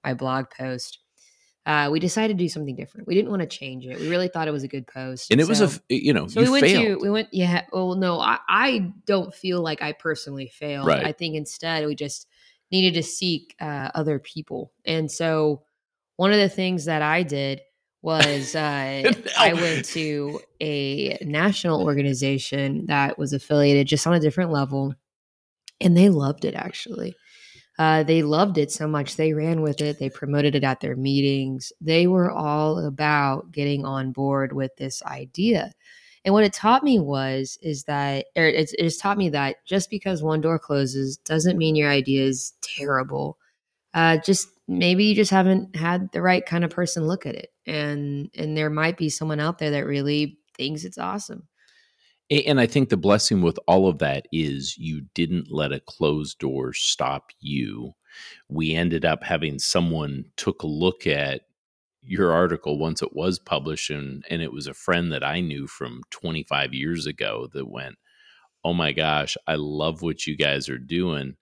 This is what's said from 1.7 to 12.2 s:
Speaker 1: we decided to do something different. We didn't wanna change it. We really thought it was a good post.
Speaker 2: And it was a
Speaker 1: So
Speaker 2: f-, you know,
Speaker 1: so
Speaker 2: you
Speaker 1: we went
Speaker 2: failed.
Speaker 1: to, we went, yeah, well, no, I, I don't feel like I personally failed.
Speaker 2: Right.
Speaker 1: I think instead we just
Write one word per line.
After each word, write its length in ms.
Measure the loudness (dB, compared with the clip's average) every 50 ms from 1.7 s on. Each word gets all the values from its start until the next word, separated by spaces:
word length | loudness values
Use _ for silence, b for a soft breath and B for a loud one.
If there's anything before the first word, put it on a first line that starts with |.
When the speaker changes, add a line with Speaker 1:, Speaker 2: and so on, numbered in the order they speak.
| -6 -4 -2 -2
Speaker 1:
we 80 | -2 -2
decided 380 | -2 -2 -2 -2 -2 -2 -2 -2
to 60 | -2
do 40 | -4
something 260 | -4 -8 -8 -10 -10
different. 320 | -12 -14 -16 _ -18 -8
We 80 | 0 0
didn't 160 | 0 0 0
wanna 160 | -2 -4 -4
change 380 | -6 -8 -14 -12 -12 -12 -14 -14
it. 140 | -14 -12 -8
We 80 | -6 -4
really 200 | -2 -2 -2 -2
thought 200 | -4 -4 -4 -4
it 40 |
was 100 | -4 -6 -6
a 40 | -8
good 180 | -10 -10 -12
post. 440 | -12 _ -12 -10 -10 -10 -12 -2 2
Speaker 2:
And 80 | 4 4
it 80 | 4
was 140 | 4 4 4
a 80 | 4 2
Speaker 1:
So 60 | 2
Speaker 2:
f-, 40 | -4 _ _
you 240 | -2 0 2 2 2
know, 120 | 2 0 -2
Speaker 1:
so 120 | 2 4
Speaker 2:
you 60 | 4
Speaker 1:
we 60 | 6
went 120 | 6 6 6
Speaker 2:
failed. 180 | 6 6 4
Speaker 1:
to, 140 | 4 2 0 0
we 80 | 0 0
went, 180 | 0 0 -2 -2
yeah, 340 | -2 0 2 2 2 0 -2 -4 -4
well, 200 | -2 -2 -2 0
no, 240 | 0 0 0 0 0
I, 180 | 2 0 0 0 0 0
I 440 | 2 2 2 2 2 0 -2 -4 -6 -10 _
don't 300 | 0 0 0 0 -4 -10
feel 260 | -8 -4 -2 -2 0
like 220 | -2 -2 -4 -4
I 100 | -4 -6
personally 560 | -6 _ -4 -4 -4 -4 -6 -12 -10 -12 -12 -14
failed. 380 | -12 -10 -8 -6 -6 -2 2
Speaker 2:
Right. 180 | 2 2 2 2
Speaker 1:
I 80 | -2
think 240 | -4 _ -6 -4 -4
instead 480 | -6 -6 -8 -12 -8 -6 -4 -2 -2 -2
we 80 | -2 -4
just 320 | -4 -6 -8 -8 -12